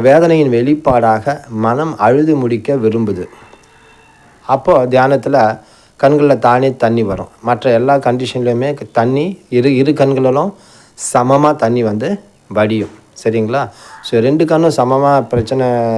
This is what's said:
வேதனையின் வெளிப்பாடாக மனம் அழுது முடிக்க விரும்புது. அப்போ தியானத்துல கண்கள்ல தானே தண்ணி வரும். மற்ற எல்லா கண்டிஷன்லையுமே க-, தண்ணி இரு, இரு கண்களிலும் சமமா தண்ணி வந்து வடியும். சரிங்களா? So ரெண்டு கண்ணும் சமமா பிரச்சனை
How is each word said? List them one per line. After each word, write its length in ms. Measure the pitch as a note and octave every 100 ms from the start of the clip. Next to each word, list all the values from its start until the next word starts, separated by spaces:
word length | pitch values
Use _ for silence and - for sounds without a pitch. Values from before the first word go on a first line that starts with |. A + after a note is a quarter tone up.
| B2
வேதனையின் 440 | D3+ E3+ D#3+ C#3
வெளிப்பாடாக 800 | A#2+ B2+ D3+ C#3+ B2 A2+ A2 B2 D3 - A2
மனம் 280 | A2+ B2 D#3+ C3+ G#2+
அழுது 260 | C3+ D#3 D3
முடிக்க 360 | A#2+ A#2 - C#3
விரும்புது. 400 | A2 A2+ G#2+ F#2 F2 - - - _ _ _ - _ _ - - -
அப்போ 200 | C3+ F#3 D#3+ B2+
தியானத்துல 420 | B2+ C3 C#3 C3+ C#3 A2 - - _ _ -
கண்கள்ல 360 | C#3 D3 D3 B2+
தானே 320 | A#2+ B2 C3+ B2+
தண்ணி 200 | A2+ A#2 G#2
வரும். 200 | F#2+ G2 - -
மற்ற 220 | A2+ C3 A#2
எல்லா 180 | B2+ C#3+ C3
கண்டிஷன்லையுமே 680 | B2+ B2 B2 A#2+ A#2+ C3+
க-, 140 | D3 A#2+ -
தண்ணி 280 | A#2 C3+ E3+ F#3+ _ B2
இரு, 180 | C3 B2+
இரு 180 | C#3 C#3+
கண்களிலும் 520 | C#3 C3+ C3 C3+ F#3 - - - - - -
சமமா 400 | B2+ B2 C#3 D3+ D3
தண்ணி 200 | A#2 B2 A2+
வந்து 200 | G#2 C#3 G3+ - _ - G2
வடியும். 340 | G#2+ A2 G2+ - _ -
சரிங்களா? 400 | A#2 A2+ G#2+ C3+ A#2+ - - - -
So 120 | A#2
ரெண்டு 240 | A#2+ D3+
கண்ணும் 320 | D#3+ D#3+ E3 D3
சமமா 340 | B2 C3+ C#3+ C#3 A#2
பிரச்சனை 340 | A#2+ A2 C3 B2+ A#2+ A#2